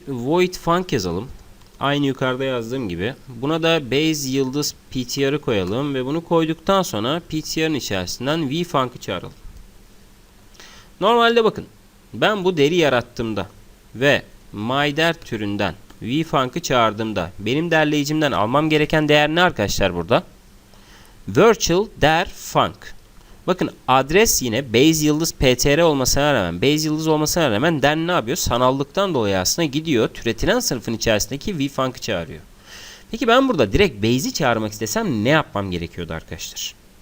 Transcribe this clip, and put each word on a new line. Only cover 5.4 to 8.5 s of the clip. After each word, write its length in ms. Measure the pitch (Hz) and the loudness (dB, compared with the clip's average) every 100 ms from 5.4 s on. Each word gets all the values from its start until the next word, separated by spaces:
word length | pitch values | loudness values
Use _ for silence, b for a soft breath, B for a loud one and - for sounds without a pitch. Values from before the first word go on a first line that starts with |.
koyalım 540 | 139 104 90 117 147 | -2 -2 0 -2 -4
ve 100 | 135 | -4
bunu 200 | 127 165 | -4 -4
koyduktan 580 | 165 170 160 160 - 196 | 0 0 0 -2 0 0
sonra 380 | 180 107 117 170 - | 0 -2 -2 -4 -6
P 140 | 156 | -8
T 200 | - 160 | -4 -2
R'ın 120 | 160 | 0
içerisinden 760 | 139 - 95 90 - 127 165 139 | -2 -2 -4 -4 -4 -2 -2 -2